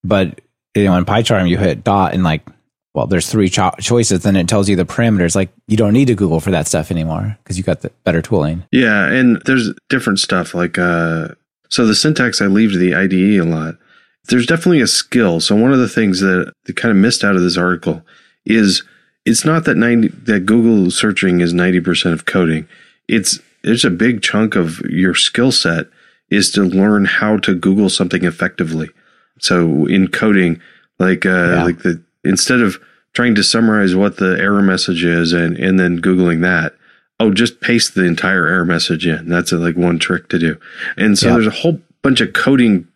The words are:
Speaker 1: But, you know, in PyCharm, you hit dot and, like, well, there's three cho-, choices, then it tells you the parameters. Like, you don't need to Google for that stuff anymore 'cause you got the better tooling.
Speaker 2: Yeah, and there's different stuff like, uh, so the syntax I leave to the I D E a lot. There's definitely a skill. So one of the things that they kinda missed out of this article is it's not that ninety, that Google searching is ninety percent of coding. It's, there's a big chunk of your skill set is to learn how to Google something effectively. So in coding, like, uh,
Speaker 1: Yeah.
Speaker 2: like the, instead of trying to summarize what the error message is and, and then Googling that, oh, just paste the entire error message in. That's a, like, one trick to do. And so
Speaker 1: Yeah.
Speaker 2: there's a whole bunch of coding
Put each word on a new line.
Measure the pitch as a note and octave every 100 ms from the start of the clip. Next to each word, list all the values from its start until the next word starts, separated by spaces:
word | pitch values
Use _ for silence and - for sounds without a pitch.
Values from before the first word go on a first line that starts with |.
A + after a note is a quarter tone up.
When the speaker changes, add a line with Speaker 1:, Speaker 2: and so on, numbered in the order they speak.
Speaker 1:
But, | - G2+ F#2 - _ _ _
you | G#2+
know, | G2+ F2+
in |
PyCharm, | F2+ G#2 A#2 G#2+ F2+
you | F2+
hit | F#2+ C2
dot | - G2+ F#2
and, | -
like, | F2+ D#2 - - _ _ _
well, | C#2+ A1+
there's | F#2 -
three | A2 F#2+
cho-, | - F#2 -
choices, | G2+ A#2+ A2 F#2
then | G#2 G2
it | F2
tells | G#2+ G2+
you | F#2
the |
parameters. | F2 - A#2 G#2 E2+
Like, | G2 F#2 _ -
you | G#2+
don't | G#2
need | A2+ C3+
to |
Google | G2+ F#2+ D#2+
for | G2+
that | F2 D2+
stuff | - D#2
anymore | F2 D#2+ D#2+ G2+ G#2+
'cause | _ F2+
you |
got | F#2 E2
the | - _
better | - E2
tooling. | - G2 D2+ E2 F2+
Speaker 2:
Yeah, | B2+ A#2+ G#2 E2+
and | A#2+ B2+ A2 -
there's | C3 G#2+ - _
different | C3+ - F#2+
stuff | - F#2 E2
like, | F2 F2 -
uh, | F2 E2+ E2 E2 D#2+ - _ _ _
so | - A2+
the |
syntax | G#2 D#3 D3+ B2 -
I | G2+
leave | G2 A2
to | F#2+
the | F2+
I | D#2 F#2+
D | F#2 F#2+ G#2
E |
a |
lot. | E2+ D#2+ D#2+ - _ _ _ _ -
There's | B2+
definitely | A#2+ E3 F3+ E3
a | A2
skill. | - - B2 G#2 E2
So | - G#2
one | A#2+
of | C3+
the | A#2+
things | - G#2+ F#2
that | F#2+ F#2 D#2+ _ -
they |
kinda | - A#2
missed | G2+ G#2+ -
out | G2+
of | F#2+
this | F2+ F2
article | F2+ F2 E2+ D2+ _ _ _ _
is | - A2+ G2+ F2+ - _ _ _
it's | - A2+ D#3+
not | D#3+
that | D#3+ A#2
ninety, | A#2 A#2 A2 -
that | A#2 G#2
Google | F#2+ A#2 A#2 A2 F#2
searching | - G#2+ G2 F#2+ F2
is | E2+
ninety | F2 F2+ F2+
percent | E2+ E2+ F2+
of | D#2+ -
coding. | G2 E2+ D#2 D2+ - _ _ -
It's, | A2+ G2 - _ _
there's | - A#2+ A#2+
a |
big | F2 A2+ A#2
chunk | - G#2 A2
of | G#2 E2+ E2
your | - F2 F2+
skill | F2 - - B2+
set | - E2 E2 D2 _ _ _ _
is | G2+ F#2
to | -
learn | G2 F#2 G#2 G#2 G2
how | - G#2+ G#2+
to | -
Google | F#2 F#2+ G2 G2+
something | - F2+ F2+
effectively. | F2 E2 F2+ - E2 D#2+ D2+ _ _ _ _ _
So | - F2+ E2 D2 D2+
in | G2 F#2
coding, | - A2 G2+ F2 E2 - _ _ _
like, | F#2 F2+ F#2
uh, | F#2 F2 F2
Speaker 1:
Yeah. |
Speaker 2:
like | E2+ E2
the, | F#2 E2 _ _
instead | - F#2 - B2+
of | A2 - _ _ _
trying | - B2
to | G#2
summarize | G2+ A#2+ A2+ G#2+ G2
what | F#2 G2+ -
the | F#2+ F2
error | F#2+ G2+
message | G2 F2+ - F2
is | F2 E2+ E2
and, | E2+ E2+ E2+
and | F#2 F#2+
then | F2+ E2+
Googling | F2+ F#2 F2 E2
that, | F2+ F2 - _ _ _ _ _
oh, | A2+
just | G2 A#2 -
paste | - A#2+ -
the | -
entire | F2+ E2 F#2 F#2+ D#2+
error | F#2
message | E2+ E2 - E2 E2+
in. | D#2 E2
That's | F2 E2+
a, | E2+
like, | E2+ E2
one | F2 E2+
trick | - F2+ -
to | F2
do. | E2 D2+ - - - -
And | G#2+ G2+
so | A#2
Speaker 1:
Yeah. |
Speaker 2:
there's | A#2+ G#2+
a |
whole | - E3 D#3+ _ _
bunch | C#3 B2
of | A2+
coding | - - C3+ A#2 G2 E2+